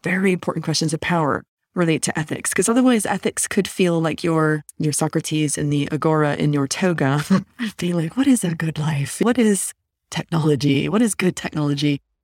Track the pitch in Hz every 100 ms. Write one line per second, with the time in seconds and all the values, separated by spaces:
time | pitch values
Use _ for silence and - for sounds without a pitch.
0 | 175 185 196 180 - 165 160 147 160 160
1 | - 170 143 - - _ _ 180 170 156
2 | - - 156 - - - 185 247 254 226
3 | - 190 - - - - 190 - 180 165
4 | 160 - 170 160 156 156 - - 156 139
5 | 156 160 - 156 151 - 147 147 143 151
6 | 160 156 147 143 151 147 139 - 185 156
7 | 139 143 - 190 - - 226 - 175 175
8 | 160 247 277 247 175 160 160 156 151 143
9 | 143 - 226 247 220 190 - - _ _
10 | _ 160 - 165 151 139 143 139 147 202
11 | 233 - 185 - - 156 147 143 147 143
12 | _ _